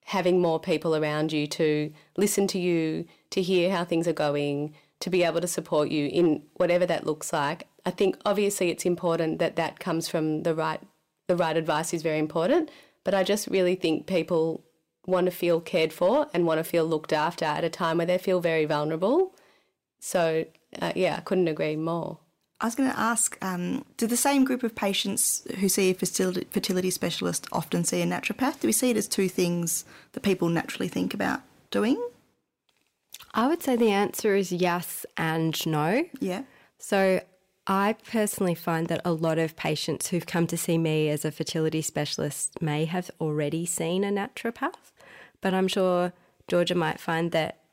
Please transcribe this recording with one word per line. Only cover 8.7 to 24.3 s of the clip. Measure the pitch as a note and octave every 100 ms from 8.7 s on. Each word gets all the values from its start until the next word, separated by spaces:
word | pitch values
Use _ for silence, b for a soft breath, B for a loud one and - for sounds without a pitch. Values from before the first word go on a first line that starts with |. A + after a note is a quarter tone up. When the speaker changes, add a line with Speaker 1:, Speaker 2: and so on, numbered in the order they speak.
Speaker 1:
it's | D#3+
important | F#3 F3 F3+ E3 D#3+ D#3+
that | E3 -
that | D#3+ -
comes | - E3 D#3+
from | E3+ D#3 D#3
the | E3
right, | D#3+ D#3 D#3 - _ _ _ _
the | F3
right | E3+ D#3+
advice | D#3+ D3+ D#3+
is | E3+
very | D#3 D#3
important, | D3+ E3+ E3+ D#4 D#4+ B B B
but | -
I | G3
just | F#3 G#3 -
really | F#3+ F3+ F#3
think | E3+ D#3+ -
people | F#3+ E3 F3 D#3+ D#3+ _ _ _ _ -
want | F#3 F3+
to |
feel | F3 F3 E3
cared | E3+ F3 D#3+
for | - F3+ C4 D4
and | F3 E3+
want | D#3
to |
feel | D#3+ E3+
looked | D#3+ D#3 D3+
after | D#3 D#3 E3+
at | D#3+ D3+
a | E3
time | - E3+ E3
where | E3+
they | F3+
feel | F#3+ F#3
very | E3+ D#3+
vulnerable. | D3+ D3+ D3+ D#3+ F#3+ D4 F#4+ b b b b b _ _
So, | - F#3+ E3 D#3+ E3 _ _ -
uh, | E3+ E3
yeah, | F3+ -
I |
couldn't | - F#3 F3
agree | D#3 D#3 D#3
more. | D#3+ E3+ E3 - _ _ _ _
Speaker 2:
I |
was | A3+
gonna | A#3 C4 -
ask, | A3 A#3 - -
um, | F#3+ F3+ F3 F3+ - -
do | A3+
the | A#3+
same | C#4+